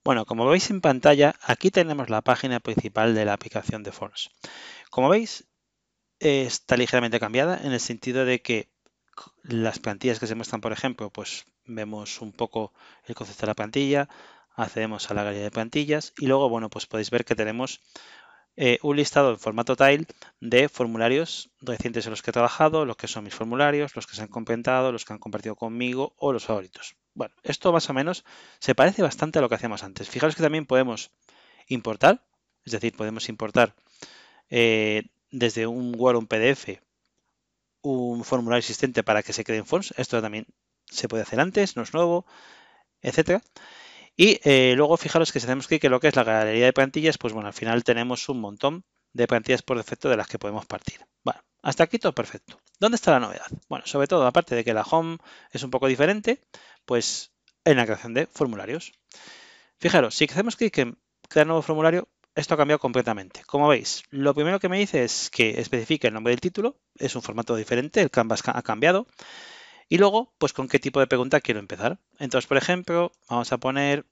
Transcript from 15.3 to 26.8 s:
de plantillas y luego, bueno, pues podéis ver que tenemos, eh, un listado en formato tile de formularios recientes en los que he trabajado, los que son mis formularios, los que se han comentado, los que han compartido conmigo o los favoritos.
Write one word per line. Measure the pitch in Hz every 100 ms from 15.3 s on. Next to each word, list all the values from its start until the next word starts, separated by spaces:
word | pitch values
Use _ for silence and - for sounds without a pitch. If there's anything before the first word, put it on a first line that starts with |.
| 101
de | 104
plantillas | 113 113 147 147 151 - -
y | 135
luego, | 135 135
bueno, | 113 110
pues | 107 -
podéis | 110 107
ver | 120 117
que | 110
tenemos, | 107 117 131 - _ - - - - _ _ -
eh, | 131 120
un | 151 143
listado | 143 151 139
en | 107
formato | - 110 120 127
tile | 135 143 160 - - _
de | 120 123 143
formularios | - 117 113 117 135 165 - - _
recientes | 131 117 - 117 110
en |
los | 110
que | -
he |
trabajado, | 120 120 - 156 156 139
los | 110
que | -
son | 110 104
mis | -
formularios, | 113 123 147 147 147 -
los | -
que | -
se |
han | 107
comentado, | 120 113 117 117 127 131
los | 117 -
que |
han | 107
compartido | 110 107 107 107
conmigo | 113 117 123 127 139 _
o | 143
los | 120 -
favoritos. | 107 92 -